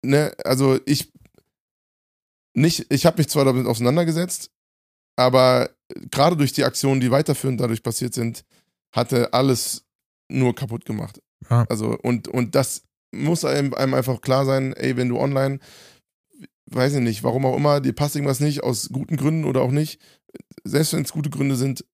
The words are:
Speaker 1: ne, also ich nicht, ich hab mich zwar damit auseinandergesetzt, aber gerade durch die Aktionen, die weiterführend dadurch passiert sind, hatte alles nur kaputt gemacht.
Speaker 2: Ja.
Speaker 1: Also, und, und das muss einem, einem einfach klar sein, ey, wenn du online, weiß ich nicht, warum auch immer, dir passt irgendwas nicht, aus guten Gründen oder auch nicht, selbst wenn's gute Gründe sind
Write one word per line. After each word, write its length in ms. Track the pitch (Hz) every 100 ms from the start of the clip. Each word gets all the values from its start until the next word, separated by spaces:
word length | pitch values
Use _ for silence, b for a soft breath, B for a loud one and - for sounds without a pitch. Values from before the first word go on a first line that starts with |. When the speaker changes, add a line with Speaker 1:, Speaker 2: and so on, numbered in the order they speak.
Speaker 1:
ne, 280 | 127 143 151 -
also 340 | - 131 135 131 -
ich 260 | 143 - _ _ _ _ _ _ _ _ _ _ _ _ _ _
nicht, 320 | - 156 - -
ich 160 | 139 170
hab 120 | -
mich 100 | 151
zwar 160 | 147
damit 220 | 135 127 120
auseinandergesetzt, 840 | 113 120 151 165 160 180 - - _ _ _ _ _ _ -
aber 540 | 127 127 127 123 - _ _ - -
gerade 260 | - 151 175
durch 160 | 143
die 120 | -
Aktionen, 360 | 127 - 139 135
die 100 | 127
weiterführend 500 | 131 151 135 139 120
dadurch 220 | 120 113
passiert 320 | - 110 127
sind, 300 | 123 117 117 _ _ _ _ _
hatte 400 | - 120 123 117
alles 520 | 120 135 123 - - _ _ _ _ _
nur 240 | 127 127
kaputt 300 | 117 120 113
gemacht. 360 | - 107 - - _ _ -
Speaker 2:
Ja. 140 | 120 117
Speaker 1:
Also, 280 | 113 110 117
und, 260 | - 120 -
und 260 | 127 120
das 280 | 135 135 - _ _ _
muss 320 | - 143 170
einem, 300 | - 139 139
einem 200 | - 135
einfach 260 | 131 123 123
klar 240 | - 131 135
sein, 260 | 135 135
ey, 220 | - 131 123
wenn 120 | 127
du 100 | 120
online, 400 | 139 135 135 139 B B B B _ _ _ 285 165 _ -
weiß 240 | - 131
ich 60 | 143
nicht, 220 | 120 107
warum 220 | 123 123 135
auch 100 | 127
immer, 240 | 147 143
dir 120 | 131
passt 240 | - 147 147
irgendwas 240 | 143 127
nicht, 220 | 147 143
aus 260 | - 120 -
guten 240 | 127 - 147
Gründen 280 | 139 160
oder 160 | 151 127
auch 80 | 131
nicht, 300 | 143 156 - b b _ - - -
selbst 280 | - 147 156
wenn's 180 | - 139
gute 180 | 160 147
Gründe 260 | 139 139 131
sind 280 | 135 131 -